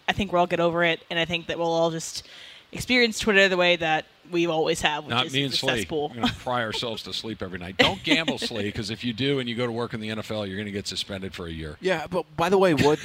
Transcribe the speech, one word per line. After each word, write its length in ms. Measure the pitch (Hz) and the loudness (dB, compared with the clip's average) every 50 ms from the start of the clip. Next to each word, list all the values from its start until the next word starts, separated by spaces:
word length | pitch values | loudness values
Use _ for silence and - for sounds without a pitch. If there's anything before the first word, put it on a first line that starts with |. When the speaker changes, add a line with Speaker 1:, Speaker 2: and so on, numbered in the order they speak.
| _ | _
Speaker 1:
I 60 | - 190 | -2 0
think 200 | - 208 185 175 | 0 -2 2 2
we'll 80 | 175 | 4
all 60 | 175 | 4
get 140 | 175 175 165 | 4 4 2
over 240 | 170 170 165 170 170 | 2 2 4 4 4
it, 160 | 170 160 - - - | 2 2 0 -4 -4
and 100 | 175 170 | -2 -2
I 60 | 165 | 0
think 220 | 160 175 170 165 | 0 -2 -4 -4
that 120 | - 151 160 | -4 -4 -2
we'll 140 | 170 165 165 | 0 2 4
all 180 | 165 165 170 165 | 4 4 2 2
just 320 | 165 160 - - - - - - - - - - - - _ - | -2 -6 -8 -10 -12 -12 -14 -18 -20 -20 -20 -20 -20 -20 _ -12
experience 460 | - - - 247 254 240 233 214 - | -8 -2 0 2 4 4 2 0 0
Twitter 300 | - 220 202 196 196 190 | 0 4 6 6 6 6
the 80 | 185 | 6
way 200 | 180 180 175 175 | 4 4 4 4
that 280 | 165 170 160 156 156 - - _ _ _ - | 4 2 0 0 0 -2 -4 _ _ _ -4
we 160 | 175 175 170 | 0 0 2
always 360 | 170 160 160 156 - 170 165 - | 2 2 2 2 2 2 2 0
have, 220 | 165 151 147 151 | 0 0 -2 -2
which 60 | 135 | -2
Speaker 2:
Not 140 | 120 120 127 | 0 0 0
Speaker 1:
is 60 | - 131 | 0 0
Speaker 2:
me 120 | 139 139 | 0 0
and 80 | 135 120 | 0 -2
Speaker 1:
the 20 | |
Speaker 2:
Slee. 200 | - - - 127 117 | -2 0 0 0 0
Speaker 1:
cesspool. 320 | 98 - 170 151 147 151 | -2 -2 -2 -2 -2 -4
Speaker 2:
We're 100 | - 120 | -2 -2
gonna 120 | 113 123 - | -2 -2 -2
cry 280 | - - 127 123 123 117 | -2 -4 -2 -2 0 -2
ourselves 400 | 110 104 - - 120 110 101 - | -2 -4 -4 -4 -4 -6 -8 -8
to 100 | - 92 | -8 -8
sleep 280 | - - 113 110 - 107 | -8 -6 -8 -8 -8 -8
every 160 | 92 87 92 | -8 -8 -8
night. 200 | 87 85 95 - | -10 -6 0 2
Don't 240 | - 151 190 190 - | 2 2 2 0 0
gamble, 340 | - 151 160 165 156 151 | 0 0 2 2 0 -4
Slee, 340 | - - - 120 110 101 104 | -4 -4 -4 -4 -4 -4 -4
'cause 200 | 101 123 110 95 | -4 -4 -6 -6
if 120 | 113 107 - | -6 -4 -4
you 120 | 120 113 | -4 -2
do 240 | 101 131 139 143 135 | 0 0 0 0 0
and 100 | 127 120 | -2 -4
you 60 | 117 | -4
go 100 | 110 123 | -2 -4
to 80 | 120 113 | -2 -2
work 220 | 117 120 107 - | -4 -4 -4 -6
in 60 | 113 | -6
the 100 | 107 107 | -6 -6
N 80 | 110 107 | -6 -6
F 120 | 101 - | -6 -6
L, 160 | 110 107 104 | -4 -4 -4
you're 120 | 98 95 98 | -4 -6 -6
gonna 120 | 107 104 | -6 -6
get 160 | 98 101 95 | -6 -6 -6
suspended 480 | - 95 85 - - 104 95 92 95 85 | -6 -6 -6 -6 -6 -6 -8 -8 -8 -8
for 120 | - 90 | -8 -8
a 40 | 85 | -8
year. 280 | 82 80 78 78 73 - | -8 -8 -8 -8 -10 -6
Speaker 3:
Yeah, 260 | - 185 185 160 151 160 | -2 -2 -2 -2 -2 -4
but 160 | 175 180 160 - - | -4 -6 -6 -6 -4
by 140 | - 165 180 | -2 0 2
the 80 | 202 190 | 4 6
way, 160 | 190 185 160 | 6 6 6
what, 240 | 135 127 143 151 - - | 6 6 4 4 2 0